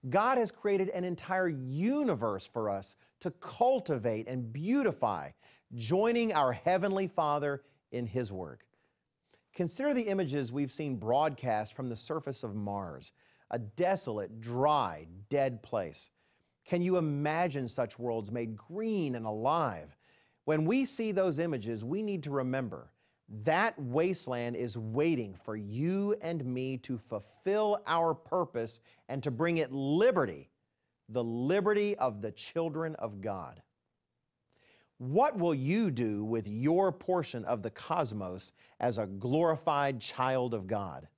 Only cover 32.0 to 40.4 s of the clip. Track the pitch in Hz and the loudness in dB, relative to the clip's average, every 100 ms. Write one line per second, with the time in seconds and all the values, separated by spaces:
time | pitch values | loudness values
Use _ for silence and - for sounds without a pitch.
32 | - 104 107 - - - 165 151 165 156 | 0 0 -8 -8 -8 -4 -2 -2 -4 -4
33 | 110 101 104 95 78 - _ _ _ _ | -8 -6 -6 -6 -8 -14 _ _ _ _
34 | _ _ _ _ _ _ _ _ _ _ | _ _ _ _ _ _ _ _ _ _
35 | 123 156 - 214 175 147 131 196 220 123 | 0 4 4 4 2 2 2 4 2 2
36 | 117 104 107 113 104 104 135 170 190 - | 0 0 0 0 -2 0 2 4 4 0
37 | - 185 147 123 90 120 104 - - 165 | 0 0 0 -6 -2 -2 -2 -8 -4 0
38 | 135 107 92 92 - _ - _ 120 110 | 0 -2 -6 -6 -10 _ -20 _ 0 0
39 | 104 98 120 147 170 160 - 143 143 127 | -4 -4 0 4 4 2 2 2 2 0
40 | - - 127 131 | -6 0 2 2